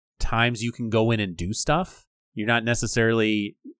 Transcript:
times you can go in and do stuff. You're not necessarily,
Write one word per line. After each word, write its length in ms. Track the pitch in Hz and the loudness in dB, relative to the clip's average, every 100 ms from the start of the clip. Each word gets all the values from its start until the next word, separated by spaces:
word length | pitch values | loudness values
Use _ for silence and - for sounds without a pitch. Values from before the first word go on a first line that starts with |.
| _ _ | _ _
times 440 | - 117 117 117 | -2 2 0 0
you 80 | 117 | -4
can 180 | - 113 | -4 -2
go 220 | 110 113 | 2 2
in 80 | 113 | 2
and 160 | 101 85 | -2 -4
do 160 | 87 | -6
stuff. 540 | - - 156 180 - _ _ _ | -4 0 0 -2 -10 _ _ _
You're 140 | - 107 | -6 -2
not 160 | 117 | 0
necessarily, 920 | 113 117 113 123 113 113 107 104 101 - - | 0 -2 0 2 2 4 2 2 -2 -8 -20